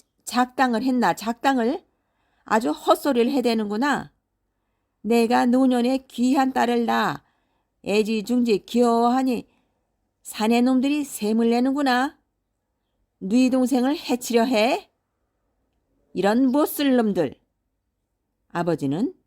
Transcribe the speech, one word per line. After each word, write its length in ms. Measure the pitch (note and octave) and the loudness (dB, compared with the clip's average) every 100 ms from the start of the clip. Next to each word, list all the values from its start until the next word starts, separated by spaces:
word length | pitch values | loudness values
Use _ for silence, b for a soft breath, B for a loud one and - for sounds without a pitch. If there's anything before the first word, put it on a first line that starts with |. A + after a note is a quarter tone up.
| _ _ | _ _
작당을 580 | - B3 B3 - B3+ A3+ | -8 -4 -2 0 -2 0
했나, 320 | C4 B3+ G#3 | -2 0 0
작당을? 720 | F3 G3+ A#3 C#4 C4+ A3+ E4 - _ _ _ _ _ | -2 -4 -4 -2 0 0 -4 -8 _ _ _ _ _
아주 260 | - A3 B3 | -4 -2 -2
헛소리를 600 | D#4 - - D4 A#3+ A3+ | -4 0 0 2 0 0
해대는구나. 800 | C#4+ A#3+ A3+ G#3 G#3 C#4 A#3 - _ _ _ _ _ _ _ _ _ | 0 0 -2 -2 -2 -2 -2 -4 _ _ _ _ _ _ _ _ _
내가 440 | G#3 A#3 A3+ B3 B3+ | -2 2 2 2 2
노년에 600 | B3 C4 B3 A#3+ C4 C4+ | 2 2 2 0 -2 -4
귀한 440 | - B3 C#4 C4 | -4 0 2 0
딸을 340 | C4 A#3 A#3+ A3+ | 0 0 0 0
낳아 360 | A#3 G#3 C#3+ - _ _ _ _ _ | 0 -2 -4 -10 _ _ _ _ _
애지중지 840 | - G#3 G#3+ A3 G3 B3 A#3+ G3 - | -4 0 0 -2 -2 0 2 0 0
귀여워하니 800 | A#3+ A#3+ A#3 A#3 B3+ C4 A3+ - _ _ _ _ _ _ _ | 0 2 4 2 2 0 -2 -6 _ _ _ _ _ _ _
사내 380 | - - G#3+ A#3 | -18 -4 0 2
놈들이 440 | B3 C4 C4+ D4 | 4 2 2 0
샘을 460 | C#4 - G#3 A3+ A#3 | -4 -6 -2 0 2
내는구나. 680 | A#3 B3+ C4+ C#4+ B3 C4+ - _ _ _ _ _ _ _ _ _ _ | 2 0 0 0 0 -2 -6 _ _ _ _ _ _ _ _ _ _
누이 300 | F#3 A#3 B3+ | -2 2 2
동생을 460 | B3+ B3+ B3+ B3+ D#4 | 2 0 0 0 -2
해치려 480 | - B3 - A#3 | -4 -6 -2 0
해? 460 | A3+ A#3+ A3 F4 - _ _ _ _ _ _ _ _ _ _ _ _ | 0 2 0 -2 -6 _ _ _ _ _ _ _ _ _ _ _ _
이런 380 | F3+ F#3+ A3+ C4 | -4 0 2 2
못쓸 460 | C4 D#4 - C#4+ B3+ | 2 0 0 0 2
놈들. 380 | A3 F3+ D3 - _ _ _ _ _ _ _ _ _ _ _ | 2 0 -2 -4 _ _ _ _ _ _ _ _ _ _ _
아버지는 680 | E3+ E3+ D#3+ C#3 D3 C4+ - | -6 -4 -2 -2 -2 -4 -6